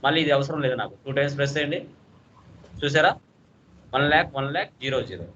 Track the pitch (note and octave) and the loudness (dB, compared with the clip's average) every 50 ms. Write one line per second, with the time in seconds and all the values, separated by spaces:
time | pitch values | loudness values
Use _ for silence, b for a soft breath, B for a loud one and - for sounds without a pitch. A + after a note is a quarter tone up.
0 | - C#3 D3+ E3 D#3 D3 C#3+ C#3 C#3 C#3 C3+ D3 C#3+ B2+ B2+ A#2+ G#2+ G2 - - | 2 2 2 2 4 4 4 2 2 0 -4 -2 0 -2 0 -2 -4 -8 -8 -12
1 | _ C3+ C3 C#3 C#3+ C#3+ C#3 C#3 C#3+ C#3 C#3+ D3+ D3 C#3+ D#3+ F#3+ - - - - | _ -4 0 0 0 0 0 -2 -2 -2 0 -2 -2 -2 -4 -6 -6 -10 -20 -20
2 | - _ - - _ _ _ - - - - - - - - - C#3+ C#3+ C#3 D#3 | -20 _ -20 -20 _ _ _ -20 -20 -20 -20 -20 -20 -20 -12 -6 -4 0 2 4
3 | D#3 F#3 A3+ - _ _ _ _ _ _ _ _ _ _ - - - - - C3 | 4 4 2 0 _ _ _ _ _ _ _ _ _ _ -20 -20 -16 -4 0 0
4 | C#3+ D3 D3+ D#3 F3 D#3+ C#3 C3+ C3+ C#3 C#3+ F3 G#3 - _ _ B2 C3+ C3 B2+ | 2 4 4 4 2 2 -2 -4 -4 -2 -4 -4 -6 -6 _ _ -6 -4 -2 -2
5 | - - F#2+ E2+ D#2+ - - | -4 -4 -10 -14 -14 -16 -18